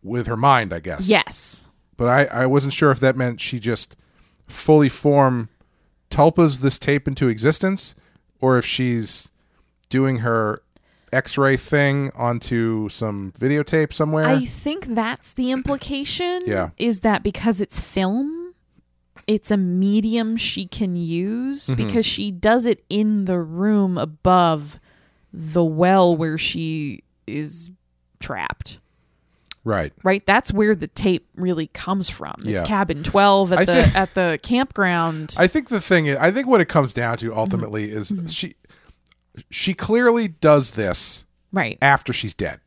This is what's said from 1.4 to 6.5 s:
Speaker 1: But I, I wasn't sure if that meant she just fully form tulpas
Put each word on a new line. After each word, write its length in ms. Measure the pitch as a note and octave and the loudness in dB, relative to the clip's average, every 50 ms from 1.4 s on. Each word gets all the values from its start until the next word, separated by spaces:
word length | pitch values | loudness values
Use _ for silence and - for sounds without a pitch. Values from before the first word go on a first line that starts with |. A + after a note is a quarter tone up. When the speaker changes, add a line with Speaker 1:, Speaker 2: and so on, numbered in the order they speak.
| - - - - - _ _ _ _ _ _ - | -8 -8 -10 -12 -14 _ _ _ _ _ _ -2
Speaker 1:
But 100 | A#2+ A#2+ | 0 2
I, 160 | B2 C#3 C#3 - - A#2+ C3 | 4 2 2 0 0 -2 0
I 20 | |
wasn't 260 | C3 C3+ C#3+ C3+ C#3 | 2 2 2 0 0
sure 180 | - - D#3+ C#3+ | -2 2 4 4
if 100 | C3 A2 | 4 4
that 140 | C3+ C3 B2+ | 2 2 2
meant 280 | C3 B2+ B2 A#2+ - | 2 -2 -4 -4 -6
she 160 | - - C3 A#2+ | -8 -8 -8 -6
just 360 | G#2 A#2 A#2 - - _ - _ _ _ _ _ _ _ _ _ _ | -4 -2 -2 -2 -4 _ -14 _ _ _ _ _ _ _ _ _ _
fully 420 | - - - - - D#3 D3+ D3 B2+ | -18 -16 -4 4 6 6 6 6 4
form 640 | - - - D3 C#3+ C#3+ C#3 C3 B2+ A#2+ A2+ - _ _ _ _ _ _ _ _ _ _ _ _ | 0 0 0 2 4 4 4 4 2 -2 -6 -8 _ _ _ _ _ _ _ _ _ _ _ _
tulpas 500 | - - D3 D#3+ D#3+ - E3+ D#3+ | 2 4 4 4 6 4 4 4